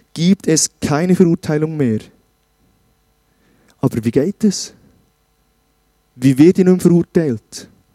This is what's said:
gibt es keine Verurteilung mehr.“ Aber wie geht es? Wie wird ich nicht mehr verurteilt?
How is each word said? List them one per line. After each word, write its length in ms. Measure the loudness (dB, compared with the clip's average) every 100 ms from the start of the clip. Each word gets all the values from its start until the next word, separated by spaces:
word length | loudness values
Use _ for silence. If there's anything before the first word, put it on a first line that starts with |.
| _
gibt 340 | -4 0 0 0
es 240 | -2 -2 -6
keine 360 | -4 -2 0 2
Verurteilung 600 | 2 0 -4 -4 -4 -4
mehr.“ 220 | -2 -4 -8 _ _ _ _ _ _ _ _ _ _ _ _ _ _ _ _ _
Aber 240 | -6 -4
wie 80 | -4
geht 320 | -2 -4 -2 -4
es? 280 | -4 -10 -18 _ _ _ _ _ _ _ _ _ _ _ _ _ -4
Wie 220 | 0 4
wird 200 | 4 4
ich 80 | 2
nicht 80 |
mehr 80 | 2
verurteilt? 880 | 2 2 0 -2 -2 -6 _ -20 -20 _ _